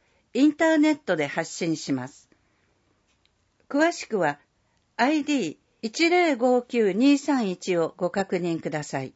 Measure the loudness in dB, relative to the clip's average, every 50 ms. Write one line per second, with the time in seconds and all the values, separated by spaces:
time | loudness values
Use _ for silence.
0 | _ _ _ _ _ _ _ 2 2 2 2 2 2 2 4 4 4 2 2 0
1 | _ -4 -2 -2 -2 -4 -4 -6 -6 -6 -6 -6 -4 -4 -4 -4 -4 -6 -6 -6
2 | -6 -10 -14 -20 _ _ _ _ _ _ _ _ _ _ _ _ _ _ _ _
3 | _ _ _ _ _ _ _ _ _ _ _ _ _ _ 0 2 2 2 0 -2
4 | -8 -6 -2 -2 0 -2 -2 -4 _ _ _ _ _ _ _ _ _ _ _ -2
5 | 0 0 2 0 0 0 -2 -2 -2 -4 -8 -12 _ _ _ _ -10 -10 -2 0
6 | 2 2 4 4 4 2 2 2 2 2 2 2 0 -2 -2 0 2 2 2 4
7 | 4 4 4 4 2 0 0 0 0 -2 -4 -6 -4 -2 0 0 0 -2 -2 -4
8 | -6 -4 -2 -2 -4 -2 -2 -2 -2 -2 -4 -4 -4 -6 -6 -6 -8 -6 -6 -6
9 | -8 -8 -12